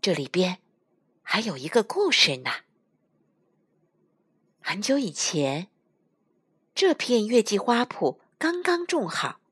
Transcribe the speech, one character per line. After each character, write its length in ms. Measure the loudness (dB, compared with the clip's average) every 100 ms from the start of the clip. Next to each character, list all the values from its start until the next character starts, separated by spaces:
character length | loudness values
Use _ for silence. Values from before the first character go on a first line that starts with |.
这 140 | 0
里 140 | -2 -2
边 300 | 0 0 -2 _ _ _ _ _ _
还 180 | -4 -2
有 160 | -2 -6
一 120 | 0
个 140 | 0
故 280 | 0 0 2
事 280 | 4 2 2
呢。 120 | -4 -8 _ _ _ _ _ _ _ _ _ _ _ _ _ _ _ _ _ _ _ _
很 200 | -10 -6
久 160 | 0 0
以 140 | 0
前， 580 | -4 -4 0 -2 -2 -8 _ _ _ _ _ _ _ _ _ _
这 200 | 2 2
片 320 | 2 2 2 4
月 160 | 2
季 160 | 4 0
花 260 | 2 0
圃 340 | 0 -2 -2 -2 _ _
刚 240 | -2 0
刚 240 | 0 -2 0
种 220 | -2 -2
好 320 | -4 -6 -8 _